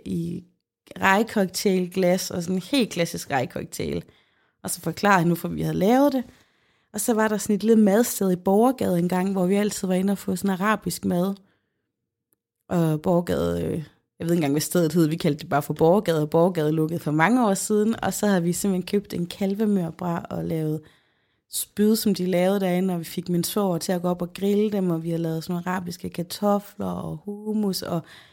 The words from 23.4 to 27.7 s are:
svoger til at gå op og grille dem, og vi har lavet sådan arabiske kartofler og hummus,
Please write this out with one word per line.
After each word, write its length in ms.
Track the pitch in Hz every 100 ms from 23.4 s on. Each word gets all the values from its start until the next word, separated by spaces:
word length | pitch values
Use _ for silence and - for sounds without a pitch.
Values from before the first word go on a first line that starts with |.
svoger 340 | 170 214 202 170
til 140 | -
at 100 | 180
gå 60 | 180
op 140 | 175
og 120 | 175
grille 380 | - 196 202 214
dem, 180 | 208 185
og 120 | 165
vi 80 | 165
har 80 | 165
lavet 260 | 165 160
sådan 180 | 160 175 175
arabiske 440 | 180 175 175 180
kartofler 760 | - 170 - 208 202 - - 185
og 300 | 175 160 160
hummus, 580 | - 202 214 214 202